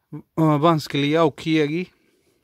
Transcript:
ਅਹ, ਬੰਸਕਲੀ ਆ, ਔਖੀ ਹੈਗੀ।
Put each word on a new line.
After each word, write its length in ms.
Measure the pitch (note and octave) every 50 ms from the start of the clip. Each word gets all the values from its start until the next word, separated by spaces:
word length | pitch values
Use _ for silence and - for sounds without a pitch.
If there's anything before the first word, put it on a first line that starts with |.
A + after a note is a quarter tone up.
| _ _ -
ਅਹ, 420 | D3+ - _ _ - D#3+ D#3 D3+ C#3+
ਬੰਸਕਲੀ 560 | D3 E3+ E3 D3+ - - - C#3+ C#3 C#3+ D3+
ਆ, 80 | E3
ਔਖੀ 380 | E3 D3+ - - - E3 D#3 D#3
ਹੈਗੀ। 260 | D3+ C#3+ D#3 F3 F#3 - _ _ _ _ _ _ _ _ _ _